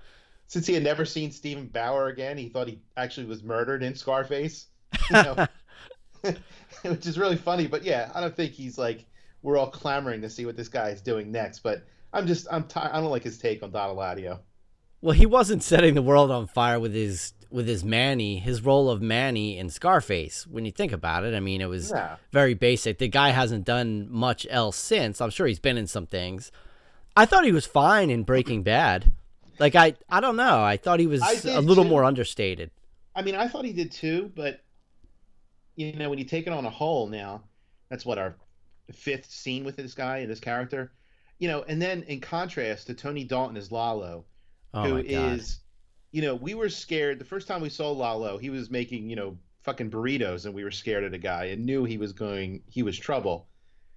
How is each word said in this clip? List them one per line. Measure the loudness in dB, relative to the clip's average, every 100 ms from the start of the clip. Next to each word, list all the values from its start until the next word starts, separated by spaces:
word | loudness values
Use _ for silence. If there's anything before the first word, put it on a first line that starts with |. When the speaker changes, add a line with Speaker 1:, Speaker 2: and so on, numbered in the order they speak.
| -20 -20 _ _ _
Speaker 1:
since | -6 0
he |
had | 0
never | 0 0 -2
seen | -4 -8
Stephen | -8 -10 -10 -8
Bauer | -6 -2 0 -2
again, | -4 -8 -8
he | -8
thought | -6 -6
he | -8 _ -8
actually | -8 -8 -10
was | -10
murdered | -4 -2 -2 -2
in | -4
Scarface. | -6 -2 -2 0 -4 -4 -8 -20 _ _ -2 6
You | 6
know? | 6 2 -2
Speaker 2:
<laughs> | -2 -20 -20 -20 -20 -20 -8
Speaker 1:
<laughs> | -6 -6 -10 -20 -20 -12
Which | -6 -4 -4
is | -2
really | 0 0
funny, | 0 0 0
but | -2
yeah, | 0 0 -2
I | -4
don't | -4 -4
think | -6
he's, | -6 -12 -4
like, | -4 -4 -12 -20 -20 -10
we're | 0 2
all | 0
clamoring | -4 -4 -2 -4 -6
to | -8
see | -8 -8
what | -8
this | -6
guy | -4 -4
is | -4
doing | -4 -4 -4
next, | -6 -6 -6
but | -4 -4 -8 _ -6
I'm | -4 0
just, | -2 -2
I'm | -6
ti-, | -4 -6
I | -4 -2
don't | -2
like | -2
his | -4 -4
take | -4 -4
on | -6
Don | -6 -6 -4
Eladio. | -6 -6 -8 -12 -14 _ _ _ _ _
Speaker 2:
Well, | 4
he | 10 10
wasn't | 10 4 2
setting | 4 6 8
the | 6
world | 6 8 6
on | 2 -2
fire | 2 2 2
with | 0
his, | -2 -2 -4 -8 -12 -10
with | -4 -2
his | -2 0
Manny, | 2 2 0 -2 -2
his | -2 0
role | 4 6 6
of | 2
Manny | 0 0 0 0 -2 -4
in | -8
Scarface. | -2 2 4 4 -2 -2 -10 -10
When | -8 -6
you |
think | -4 -4
about | -2 -2 -2
it, | -2
I | -2
mean, | -2 -2
it | -4
was | -4 -4
Speaker 1:
Yeah. | -4 -6 -10 _
Speaker 2:
very | 2 2
basic. | 4 2 2 -2 -2
The | 0
guy | 4 4
hasn't | 4 2 0 0
done | 0 0 -4 -4
much | -2 0 -2 -2
else | 0 0 -2
since. | 0 0 0 -2
I'm | -4
sure | 0 0
he's | 0
been | 0 -2
in | -4
some | -6 -6
things. | -6 -6 -8 -14 -20 -20 -20 -20 -20 4 8
I | 8
thought | 8 6
he |
was | 4 2
fine | 4 6 6 4
in | 0
Breaking | 2 0 2 -2
Bad. | 2 4 4 6 6 6 -2 -20 -20 2
Like, | 6 8
I, | 8 4 0
I | 2
don't | 2 2
know. | 4 4
I | 4 2
thought | 2 2
he | 4
was | 2
Speaker 1:
I | 2
Speaker 2:
a | 2
Speaker 1:
did | 0 0
Speaker 2:
little | 6 8 8
Speaker 1:
too. |
Speaker 2:
more | 6
understated. | 4 2 -4 -2 -4 -4 -10 -14 -20 -20 -12 -6
Speaker 1:
I |
mean, | -4 -2
I | -4
thought | -4 -6
he |
did | -6 -6
too, | -6 -4 -2 -4 -6
but, | -8 -8 _ _ _ _ -20 _ _ _ _ _ _ -10
you | -8
know, | -6 -6
when | -6
you | -4
take | -6 -4
it |
on | -6 -6
a |
whole | -4 -2 0 -2
now, | -6 -10 -12 -16 _ _ _ _
that's | -12 -6
what, | -4
our | -4 -8 -20 _ _ -20 -20
fifth | -12 -8 -8 -10
scene | -14 -8 -8
with | -8 -12
this | -14
guy | -8 -6 -6
and | -8
this | -8
character, | -6 -6 -6 -8 -10 _ _ _ _ _
you | -4
know, | -4 -4
and | -4
then | -2 -4
in | -8 -12
contrast | -6 -6 -6 -4 -4 -6 -10
to |
Tony | -12 -8 -8
Dalton | -4 -4 -4 -6
as | -8
Lalo, | -4 -4 -4 -8 -12 -16 -20 -20 -20 -12
Speaker 2:
Oh | -4
Speaker 1:
who | -2 -2
Speaker 2:
my |
God. | -2 -2 0
Speaker 1:
is | -2 -4 -8 -8 -20 _ _ _
you | -4
know, | -2 -4
we | -6 -4
were | -4
scared. | -6 -6 -2 -2 -4
The | -8
first | -12 -8
time | -6
we | -6
saw | -6 -6
Lalo, | -2 -2 -2 -4 -6
he | -8
was | -8 -6
making, | -6 -6 -8 -8
you | -8
know, | -8 -12 -20 _
fucking | -10 -8 -8
burritos, | -4 -4 -2 -4 -4 -10
and |
we | -10
were | -10
scared | -8 -4 -4
of | -4
the | -6
guy | -6 -6 -6
and | -6 -4
knew | -2
he | -2 -4
was | -8
going, | -6 -6 -6 -6 -10 -10
he | -6
was | -4 -4
trouble. | -4 -2 -2 -6 -10 _ _ _ -20